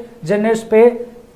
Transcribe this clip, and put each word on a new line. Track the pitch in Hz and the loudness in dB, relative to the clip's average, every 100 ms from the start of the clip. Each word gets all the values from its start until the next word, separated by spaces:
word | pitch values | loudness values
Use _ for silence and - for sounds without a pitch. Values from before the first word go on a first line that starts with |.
| - - | -16 -14
जनरेशन | 160 208 220 220 - | -6 -4 -2 -4 0
पे, | 220 240 240 - - - | 4 4 2 -10 -20 -20